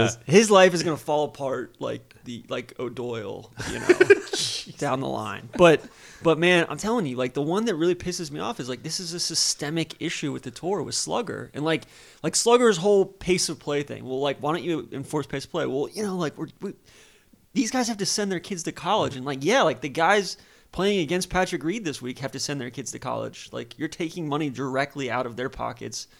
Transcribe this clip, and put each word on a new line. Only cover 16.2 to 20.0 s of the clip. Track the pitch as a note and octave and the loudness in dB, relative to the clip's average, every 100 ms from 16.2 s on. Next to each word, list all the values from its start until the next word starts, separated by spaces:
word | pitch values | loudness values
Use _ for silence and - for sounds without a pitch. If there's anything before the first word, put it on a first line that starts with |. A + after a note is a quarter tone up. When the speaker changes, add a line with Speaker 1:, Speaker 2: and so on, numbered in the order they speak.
| D#3+ C#3 | -4 -4
Speaker 2:
we're, | D#3 - | -10 -10
we, | G3 - _ - - _ _ _ _ | -12 -12 _ -20 -20 _ _ _ _
these | G3 A3 | -2 0
guys | C4 A#3+ | 0 -2
have | G#3+ | -2
to | F#3+ | -2
send | - G3+ | -2 -2
their | F3+ | -4
kids | - F#3 | -6 -8
to | D#3+ | -6
college, | - F3 G#3 C#3+ B2+ | -6 -2 0 0 -2
and, | C3 | -6
like, | C3+ C#3+ | -2 2
yeah, | B3+ | 4
like, | F3+ A#2+ | 4 2
the | D3+ | -4
guys | B2+ | 0